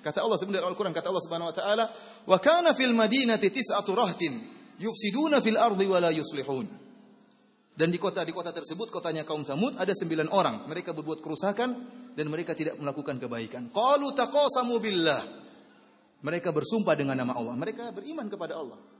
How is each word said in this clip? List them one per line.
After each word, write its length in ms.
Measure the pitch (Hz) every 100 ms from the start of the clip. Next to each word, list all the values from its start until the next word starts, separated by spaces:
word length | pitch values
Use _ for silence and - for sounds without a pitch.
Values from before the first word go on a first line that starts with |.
Kata 200 | 151 147
Allah 140 | 226 196
sebenarnya 280 | 190 190 175
dalam 60 |
Al-Quran, 200 | 175 202
kata 160 | 165 165
Allah 140 | 185 170
Subhanahu 240 | 165 170
wa 40 | 160
taala, 300 | 190 214 220 - - - -
"Wa 120 | 185
kana 320 | 269 339 349 262
fil 160 | 254
madinati 560 | 233 220 254 247 220 196
tis'atu 460 | 202 226 196 202 190
rahtin 360 | 220 165 170 120 - - - -
yufsiduna 600 | 196 - 214 208 311 285
fil 160 | 226 214
ardi 280 | 233 196 196
wa 100 | 185
la 120 | 175
yuslihun." 520 | 156 143 143 135 135 107 - - - - _ _ _ _ _ _ -
Dan 160 | 165
di 80 | 175
kota, 240 | 196 180 165
di 80 |
kota 160 | 165 170
tersebut, 400 | 165 143 165 226
kotanya 320 | 180 165 160
kaum 240 | 151 156 139
Samud, 320 | 139 233 254
ada 160 | 185
sembilan 400 | 190 175 160 156
orang. 320 | 196 160 110 123
Mereka 320 | 160 180 160
berbuat 240 | 151 156
kerusakan 480 | 160 156 190 202 254 247 - - - -
dan 80 | 151
mereka 240 | 156 165 156
tidak 240 | 160 -
melakukan 400 | 147 139 143 135
kebaikan. 480 | 123 117 113 123 120
Qalu 480 | 196 247 285 277 277
taqasamu 640 | 240 285 285 254 240 233
billah. 400 | 214 190 160 135 - - - - - _ _ _ _ _ 139
Mereka 240 | 170 175
bersumpah 480 | 151 143 226 185 151
dengan 160 | 139
nama 240 | 131 123 123
Allah. 160 | 117
Mereka 400 | 127 170 220 233
beriman 320 | 190 202 320 220
kepada 320 | 196 160 160
Allah. 240 | 139 101 - _